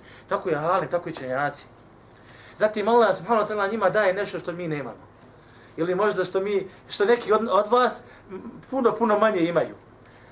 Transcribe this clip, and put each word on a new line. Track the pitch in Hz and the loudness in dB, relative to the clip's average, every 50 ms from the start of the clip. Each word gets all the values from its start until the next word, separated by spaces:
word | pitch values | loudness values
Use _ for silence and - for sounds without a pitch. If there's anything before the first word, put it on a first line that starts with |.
| - - - - - - | -18 -20 -20 -20 -6 -6
Tako | 196 208 - 185 | -6 -4 -2 -2
je | 156 | -2
alim, | 143 156 170 185 190 160 135 | 0 0 0 0 0 0 -2
tako | 180 175 - 165 | -4 -4 -4 -6
i | |
učenjaci. | 147 - 139 127 127 135 143 143 135 - - - - - - - - - - - - - - - - - - - - | -10 -8 -8 -6 -4 -2 -2 -4 -6 -8 -14 -18 -20 -20 -20 -20 -20 -20 -20 -20 -20 -20 -20 -20 -20 -20 -20 -20 -2
Zatim | - 208 214 214 214 196 220 | 0 0 0 0 0 2 4
Allah, | 233 240 226 196 180 | 4 6 6 4 2
subhanahu | - 165 208 233 214 208 208 | 0 -2 0 0 0 0 0
wa | 214 | -2
ta'ala, | 208 196 196 | -2 -2 -2
njima | 220 220 202 185 | 0 0 0 2
daje | 165 214 208 190 180 | 2 2 2 2 0
nešto | 202 202 - 190 165 | 0 -4 -4 -6 -8
što | - 180 | -8 -8
mi | 165 170 180 160 | -8 -6 -6 -6
nemamo. | 156 147 131 117 104 - - - - - - - - - - - - - - - - | -6 -6 -8 -10 -12 -16 -20 -20 -20 -20 -20 -20 -20 -20 -20 -20 -20 -20 -20 -14 -6
Ili | - 165 175 180 | -4 -2 0 0
možda | 185 214 208 190 180 180 | 2 0 0 0 0 -2
što | - - 196 | -2 -2 -2
mi, | 190 208 208 190 - - - - - - | -2 0 -2 -2 -4 -6 -12 -20 -12 -10
što | - - 208 | -2 0 2
neki | 202 240 233 - 180 | 2 2 2 2 2
od, | 214 220 220 214 | 2 2 2 2
od | 190 196 208 208 | 2 2 2 4
vas, | 233 247 254 220 - - - - - - - - | 2 2 4 2 0 -4 -10 -16 -20 -20 -18 -16
m, | 190 190 - 233 - - - - | -16 -14 -14 -16 -18 -18 -12 -6
puno, | 254 269 247 220 208 | -2 0 2 2 2
puno | - 226 220 208 208 | 2 2 2 4 4
manje | 214 220 208 180 | 4 2 2 2
imaju. | 165 175 170 156 127 104 - - - - - - - - - - - - | 0 2 2 0 0 -2 -6 -14 -20 -20 -20 -20 -20 -20 -20 -20 -20 -20